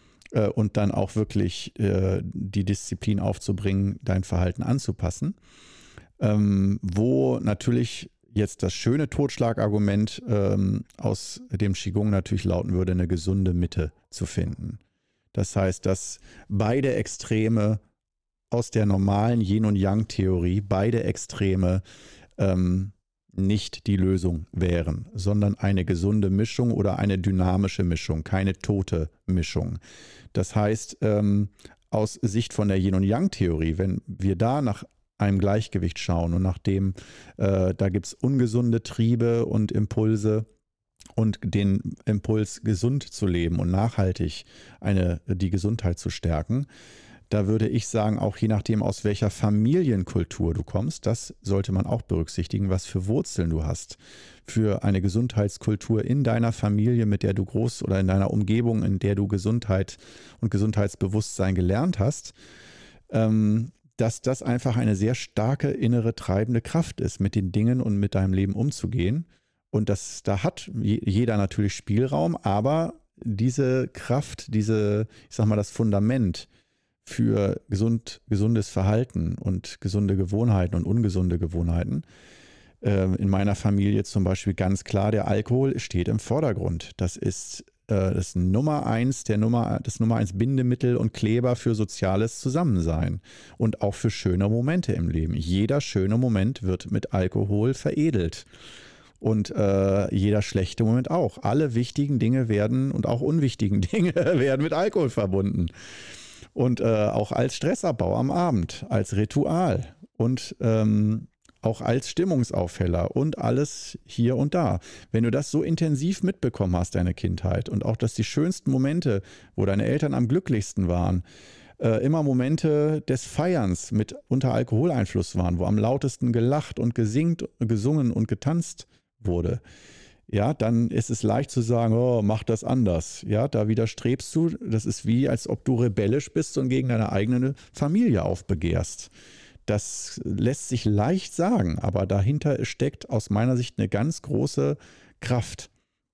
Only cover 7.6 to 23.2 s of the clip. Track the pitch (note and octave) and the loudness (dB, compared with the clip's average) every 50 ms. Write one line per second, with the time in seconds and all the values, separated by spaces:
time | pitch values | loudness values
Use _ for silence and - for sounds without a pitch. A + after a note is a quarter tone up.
7.6 | - B2 A#2+ B2 B2 - - - - - - _ _ _ A#2+ G#2+ G#2 - - - | 0 0 0 0 0 -2 -6 -10 -14 -16 -20 _ _ _ -2 0 0 0 -2 -4
8.6 | - F#2+ - - - A2+ B2+ D3+ D3+ - - - C#3+ C3 - - B2 A2+ A2+ - | -4 -4 -4 -2 0 0 0 2 0 -2 0 0 -2 0 0 0 -2 0 0 0
9.6 | A2 G#2 G#2 G#2+ G#2 G2+ G2+ G#2 G#2+ - - - B3+ - G#2+ G#2 G2 G2+ G2+ G2 | 0 2 2 2 2 2 2 2 0 0 -4 -8 -4 -2 0 2 2 2 2 2
10.6 | G2 F#2+ G2+ G2+ - - _ - - A2 G2+ - - - - - B3+ B3 A#2+ G2 | 2 0 0 -2 -4 -8 _ -4 -2 -2 -2 -2 -6 -10 -14 -16 -10 -8 -4 0
11.6 | G#2 G2 F#2+ - - A2 F#2+ G#2 G#2 G#2+ G2+ F#2+ - - G#2 F#2 F#2 F#2 F2+ F2+ | 0 0 0 -2 -4 -4 -2 0 2 2 2 0 0 -2 -4 -2 0 0 0 0
12.6 | - - F2+ F2+ F#2 F#2 F2+ F2+ F2+ E2 F#2 E2 E2 F#2+ F#2+ G2 F#2+ F#2 F2 F2 | 0 0 0 0 0 0 0 0 0 0 -2 -2 -2 0 0 0 2 2 2 2
13.6 | F2 E2+ - F2 D#2 D2 - _ _ _ - - - - - - - - - - | 0 0 -2 -2 -4 -4 -6 _ _ _ -10 -8 -8 -6 -4 -4 -4 -4 -4 -8
14.6 | - - - - _ _ _ _ _ _ _ _ _ _ - G#2 G2 - - G2+ | -10 -10 -10 -12 _ _ _ _ _ _ _ _ _ _ -6 -4 -4 -2 0 0
15.6 | F#2+ F#2 F2+ - - F#2+ F#2+ - - - - - - - - - - - G#2 G2+ | 0 0 0 -2 -2 -2 -2 -2 -4 -10 -14 -16 -20 -20 -20 -20 -10 -4 -2 0
16.6 | A2 G#2+ A#2+ C#3+ C#3 C3 A#2 G#2+ A2 - - - - - A#2 A2 A2 A2 A2+ A2 | 0 2 2 2 2 0 0 0 -2 -4 -8 -10 -6 -2 0 2 2 2 2 2
17.6 | G#2 G#2+ A2 G#2 - _ _ _ _ _ _ _ _ _ _ _ _ _ - A#2+ | 2 2 2 0 -4 _ _ _ _ _ _ _ _ _ _ _ _ _ -2 -2
18.6 | A#2 - - A2 G#2 G2 G2 F#2+ F#2+ G2+ G2 G2+ G#2+ A#2 A#2+ A#2 G#2 F#2 G2+ A2 | -2 0 0 2 2 4 4 4 4 4 4 2 2 2 2 2 2 2 2 2
19.6 | A2 G#2+ G2+ F#2+ G2 F#2+ G2+ A2 G#2+ - - - F#2+ F#2 F#2 F2 F2 F2+ F#2 G#2 | 2 2 2 2 2 2 2 2 0 -2 -2 0 0 2 2 2 2 2 0 0
20.6 | G2+ G2 G2 F#2+ G2+ A2+ A2+ A2+ - G2+ - - - - - - G2+ F#2+ F#2+ F#2+ | 0 0 0 0 2 2 0 0 0 -2 -4 -4 -8 -10 -4 -2 0 2 2 2
21.6 | F#2 F2+ F#2 G2 - - - - - - - - - - _ - G2+ F#2+ F#2 F#2 | 2 2 2 0 -2 -6 -12 -20 -20 -20 -20 -20 -20 -14 _ -2 0 2 2 2
22.6 | F2+ F2+ F#2 F#2 G2 G2+ - _ _ _ _ _ | 2 2 2 0 -2 -4 -10 _ _ _ _ _